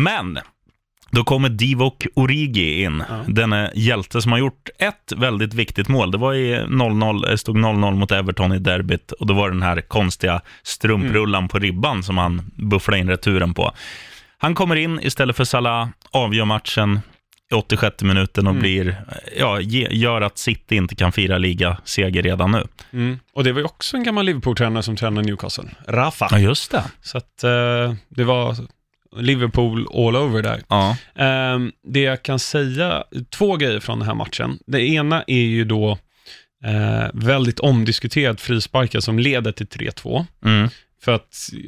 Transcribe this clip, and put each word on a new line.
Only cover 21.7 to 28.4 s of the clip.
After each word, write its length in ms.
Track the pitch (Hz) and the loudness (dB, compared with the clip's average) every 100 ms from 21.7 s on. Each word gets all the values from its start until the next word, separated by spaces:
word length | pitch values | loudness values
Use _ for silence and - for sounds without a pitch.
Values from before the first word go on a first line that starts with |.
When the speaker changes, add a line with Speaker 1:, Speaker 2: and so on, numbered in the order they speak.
| 87 - - 95 90 | -2 -4 -2 0 2
Speaker 1:
redan 280 | 87 92 92 | 0 2 2
nu. 160 | 110 - - - | 2 -2 -12 -12
Speaker 2:
Mm. 260 | 127 120 127 - | -4 -4 -4 -8
Och 100 | 135 | -2
det 80 | 131 | 0
var 80 | 127 | 0
ju 60 | 156 | -4
också 320 | - - 269 | -6 -6 -4
en 60 | |
gammal 220 | 233 208 196 | -2 0 0
Liverpool-tränare 580 | 143 127 113 117 113 | 0 -2 0 0 0
som 120 | 107 107 | -4 -2
tränade 320 | 113 104 107 | -2 0 0
Newcastle, 360 | 101 - - - - - | -2 -6 -10 -12 -16 -4
Rafa. 400 | 113 143 - 101 | 0 0 0 2
Speaker 1:
Ja, 80 | 104 | 4
just 320 | 98 143 - | 4 2 -2
det. 120 | 247 - - | -4 -4 -10
Speaker 2:
Så 160 | - 127 | -12 -10
att, 260 | - - | -10 -4
eh, 500 | 123 120 120 120 120 113 - | 0 2 2 0 -2 -4 -8
det 140 | - | -2
var 320 | 120 123 | 2 2